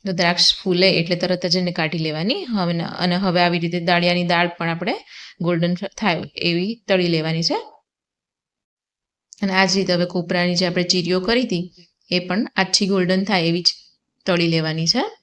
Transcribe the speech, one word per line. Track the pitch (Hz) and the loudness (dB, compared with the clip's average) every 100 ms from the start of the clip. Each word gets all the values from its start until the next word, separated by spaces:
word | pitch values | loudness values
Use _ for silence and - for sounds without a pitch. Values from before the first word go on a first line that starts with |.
| 196 | -4
તો | |
દ્રાક્ષ | 180 175 175 - - | 0 0 4 2 2
ફૂલે | 190 175 190 | 0 4 4
એટલે | 165 165 175 | 4 0 -2
તરત | 180 180 180 | 0 -2 0
જ | 185 | 0
એને | 180 | 0
કાઢી | 175 160 165 | -2 -2 -2
લેવાની. | 160 156 185 349 294 | -4 -2 -2 -4 -2
હવે | 214 175 | -2 0
ન-, | 170 | -2
અને | - - 180 175 | -4 -2 0 2
હવે | 196 175 | 2 2
આવી | 175 175 | 2 2
રીતે | 170 175 | -2 -2
દાળિયાની | 170 175 175 175 | 2 2 4 0
દાળ | 175 170 175 | 2 2 2
પણ | - 165 | -2 -4
આપણે | 165 180 415 - - - - | -2 -4 -6 -10 -20 -20 -4
ગોલ્ડન | 170 175 175 180 | -2 0 0 -2
ફ-, | 196 - | -6 -2
થાય | 214 165 - - | -2 -2 -4 -4
એવી | 175 170 190 233 - | -2 0 -2 -6 0
તળી | 185 175 | 0 2
લેવાની | 160 160 165 | 0 0 -2
છે. | 165 453 - - _ _ _ _ _ _ _ _ _ _ _ _ _ _ _ - | 0 -2 -6 -20 _ _ _ _ _ _ _ _ _ _ _ _ _ _ _ -6
અને | 196 | 0
આ | 190 190 | 2 2
જ | 196 | 2
રીતે | 185 | 0
હવે | 175 175 | 0 0
કોપરાની | 180 170 180 175 180 | -2 -2 0 0 0
જે | 185 | 0
આપણે | 180 | 0
ચીરીઓ | 175 185 170 185 | 0 0 0 0
કરી | 185 233 | 2 0
હતી, | 247 175 180 - 170 _ _ | 0 -2 -4 -14 -20 _ _
એ | 180 | -4
પણ | 180 185 - - | -2 -2 -2 -2
આછી | 185 - 190 | 0 0 2
ગોલ્ડન | 196 180 190 | 0 2 0
થાય | 196 190 | 0 0
એવી | 165 170 | 2 0
જ | 170 - _ _ _ _ - | -2 -4 _ _ _ _ -2
તળી | 175 170 | 0 2
લેવાની | 165 156 160 165 | 0 -2 -2 0
છે. | 226 415 - | 0 -2 -6